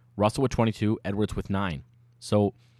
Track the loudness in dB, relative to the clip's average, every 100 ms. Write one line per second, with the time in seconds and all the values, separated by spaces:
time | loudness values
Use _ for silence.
0 | _ 0 0 2 0 2 0 2 -2 -2
1 | -4 -2 -2 -4 -4 -4 -2 -6 -12 _
2 | _ _ 0 2 2 0 _ _